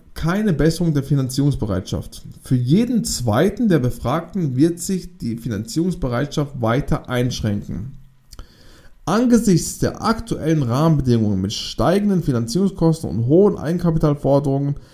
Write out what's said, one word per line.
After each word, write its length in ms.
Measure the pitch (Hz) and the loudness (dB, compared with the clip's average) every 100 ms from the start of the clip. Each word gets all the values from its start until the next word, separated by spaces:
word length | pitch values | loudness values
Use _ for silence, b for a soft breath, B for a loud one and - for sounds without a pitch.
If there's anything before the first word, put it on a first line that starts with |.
| - | -18
keine 400 | - 160 190 220 | -6 -2 0 0
Besserung 400 | 143 151 165 170 | 2 2 2 0
der 80 | 143 | 0
Finanzierungsbereitschaft. 1200 | - 143 131 135 143 127 110 92 - 85 - - - - | 0 0 0 0 0 0 -2 -2 -2 -6 -6 -14 -18 -18
Für 120 | - | -2
jeden 500 | 127 123 170 247 240 | 0 4 2 2 0
zweiten 640 | - - 123 107 185 214 233 | -2 -4 0 2 2 2 2
der 120 | 160 | 2
Befragten 760 | 123 - 120 151 170 202 156 123 | 2 -2 -4 -4 -4 -4 -2 2
wird 240 | 165 170 | 2 2
sich 380 | - 190 - - | -4 -6 -6 -10
die 180 | 117 113 | -8 -6
Finanzierungsbereitschaft 1300 | 135 101 110 156 175 165 135 120 139 - 139 135 | -4 -6 -4 -2 -2 -2 -4 -2 -2 -4 -4 -2
weiter 480 | 113 123 147 151 - | 0 0 0 -2 -2
einschränken. 840 | 123 123 - 110 101 - - 123 - - _ _ B B B B B B B | -2 0 -2 -2 -2 -4 -8 -10 -14 -20 _ _ B B B B B B B
Angesichts 760 | - 202 247 233 - 170 - - | -2 0 4 4 4 2 0 -2
der 240 | 120 - | -4 -2
aktuellen 600 | - 226 - 151 151 156 | -2 -2 -4 -4 0 0
Rahmenbedingungen 800 | 127 123 165 147 127 117 104 98 | 0 2 2 2 4 2 2 0
mit 100 | 98 | -2
steigenden 720 | - - - 120 196 208 185 | -6 -10 -2 2 2 2 0
Finanzierungskosten 880 | 151 120 117 175 196 180 165 160 - | 0 -2 0 0 0 2 2 2 -2
und 160 | 87 117 | -2 4
hohen 320 | 160 202 - | 6 6 2
Eigenkapitalforderungen 1160 | 147 175 170 160 160 143 139 139 143 139 143 143 B | -2 -2 0 2 2 2 2 2 2 -2 -2 -4 B